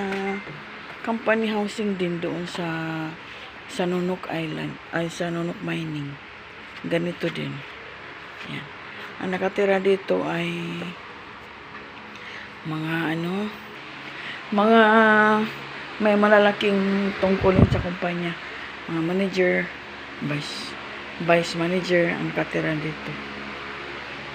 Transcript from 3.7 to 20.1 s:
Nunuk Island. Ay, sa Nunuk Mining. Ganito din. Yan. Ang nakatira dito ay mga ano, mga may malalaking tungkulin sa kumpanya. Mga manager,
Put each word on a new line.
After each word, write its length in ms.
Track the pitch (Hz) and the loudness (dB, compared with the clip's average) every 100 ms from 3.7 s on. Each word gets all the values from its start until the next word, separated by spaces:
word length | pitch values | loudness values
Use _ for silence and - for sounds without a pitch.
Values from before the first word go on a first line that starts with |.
| - 180 | -2 0
Nunuk 400 | 180 180 180 - | 2 0 -2 -4
Island. 480 | 165 160 156 156 147 - | -4 -4 -4 -6 -8 -4
Ay, 160 | 160 170 | -2 -2
sa 240 | 165 175 | -2 -4
Nunuk 260 | 170 170 175 | -2 -4 -4
Mining. 500 | 170 165 160 151 143 139 - - - - - - | -6 -4 -4 -6 -6 -8 -14 -16 -16 -16 -16 -10
Ganito 420 | - 165 175 170 170 | -2 -2 -2 -2 -4
din. 180 | 156 147 139 - - - - - - - - - | -4 -6 -8 -12 -14 -16 -16 -16 -16 -16 -14 -10
Yan. 140 | 143 143 - - - - - | -10 -10 -14 -14 -14 -14 -6
Ang 60 | 190 | -2
nakatira 460 | 185 190 190 196 196 | 0 0 2 4 4
dito 400 | 190 190 - 180 | 4 4 2 0
ay 300 | 180 165 170 170 170 170 175 175 - - - - - - - - - - - - - - - - 160 | 0 0 -2 -2 -4 -6 -8 -10 -14 -14 -14 -16 -16 -16 -16 -14 -14 -14 -16 -14 -14 -12 -14 -12 -8
mga 500 | 156 156 165 160 160 | -4 -2 0 0 0
ano, 300 | 170 190 208 208 - - - - - - - - - | 0 0 -2 -6 -14 -14 -14 -12 -12 -12 -10 -10 0
mga 280 | 202 214 226 220 220 220 214 214 214 220 - - - - - | 4 8 10 10 10 8 8 8 6 2 -4 -10 -12 -10 0
may 160 | 214 208 | 4 6
malalaking 960 | 208 208 208 202 208 202 196 196 196 202 | 8 8 8 6 4 4 4 2 0 2
tungkulin 440 | 190 190 190 190 190 | 2 4 6 8 6
sa 80 | 196 | 6
kumpanya. 560 | 180 180 180 175 170 165 - - - - - | 0 -2 -2 -2 -2 -4 -8 -12 -12 -12 -4
Mga 100 | 165 165 | 0 2
manager, 480 | 180 196 185 180 180 180 - - - - | 2 2 4 4 4 0 -6 -12 -14 -12